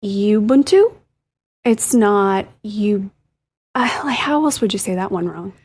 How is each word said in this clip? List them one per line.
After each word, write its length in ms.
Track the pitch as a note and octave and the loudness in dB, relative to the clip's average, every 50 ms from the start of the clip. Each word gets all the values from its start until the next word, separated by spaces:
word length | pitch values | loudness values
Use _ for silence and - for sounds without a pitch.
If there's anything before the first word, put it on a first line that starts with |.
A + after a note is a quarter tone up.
| - | -8
Ubuntu. 880 | G3+ G3 G3 G3+ G#3 G#3+ G#3+ G#3 G#3+ B3+ C4+ C#4 - - F#4+ G4+ A#4 - - _ _ _ _ _ _ _ _ _ _ _ _ _ | -6 -4 -2 0 2 2 2 2 4 4 4 4 4 4 4 4 4 2 -4 _ _ _ _ _ _ _ _ _ _ _ _ _
It's 280 | B3 A3+ A3 - - | 0 0 0 0 0
not 540 | - B3 A3 G3+ G#3 G3+ G3 G3 G3 F#3+ F#3+ - - _ | 2 4 4 4 4 2 2 2 0 -2 -4 -6 -14 _
U-, 480 | _ G#3+ G#3 G#3 G#3 G#3 G#3 G3+ G3 G3 _ _ _ _ _ _ _ _ _ _ _ _ _ | _ -12 -6 -4 -2 0 0 -2 -4 -6 _ _ _ _ _ _ _ _ _ _ _ _ _
uh, 280 | - B3 B3 - - - | -2 -2 -2 -2 -4 -6
like, 140 | D4 B3 - | -6 -6 -4
how 260 | - - D4 D4 D#4 | -2 -2 0 0 0
else 160 | D4+ C#4+ - | 0 -2 0
would 120 | - G#3+ | -2 -2
you 60 | F#3 G3 | -2 -4
say 160 | - - F#3 | -6 -4 -4
that 160 | F3+ F#3 - | -4 -4 -4
one 180 | - F#3 E3+ F3 | -4 -4 -4 -4
wrong? 240 | E3 E3 E3+ G3 F#3 _ _ | -6 -8 -12 -14 -14 _ _